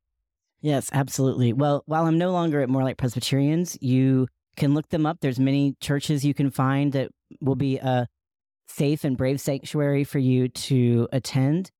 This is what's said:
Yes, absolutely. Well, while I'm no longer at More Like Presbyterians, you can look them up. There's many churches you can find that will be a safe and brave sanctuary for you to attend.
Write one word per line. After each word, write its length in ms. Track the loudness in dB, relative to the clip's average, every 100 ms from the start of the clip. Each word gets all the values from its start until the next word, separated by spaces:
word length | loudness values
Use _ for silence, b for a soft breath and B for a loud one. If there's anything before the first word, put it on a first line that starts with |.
| _ _ _ _ _ -8
Yes, 280 | -2 -2 -2
absolutely. 600 | -4 -2 0 0 2 0
Well, 300 | 2 0 0 -2
while 200 | -2 2
I'm 120 | 2
no 140 | 0
longer 300 | 0 0 0
at 80 | 0
More 140 | 0
Like 140 | 0 -2
Presbyterians, 800 | -4 -4 -2 0 2 0 -2 -4
you 460 | 0 2 4 2 0 _ _ -2
can 180 | 0
look 160 | 0 0
them 160 | -2 -2
up. 140 | -2
There's 180 | -2 0
many 360 | 2 2 0 -2
churches 460 | -4 -4 -2 0 0
you 80 |
can 160 | 0 -2
find 440 | 0 0 2 0
that 180 | 0 -4 _ _ -6
will 140 | -2 0
be 220 | -2 -2
a 300 | 0 0 -2 _ _ _ _ _ -14
safe 360 | -2 0 0
and 120 | -2 -2
brave 240 | -2 -2
sanctuary 640 | -2 -6 -4 -2 0 0
for 160 | 0 0
you 280 | 2 2 0
to 580 | -4 0 2 4 2 2
attend. 600 | -2 -2 0 2 0 -4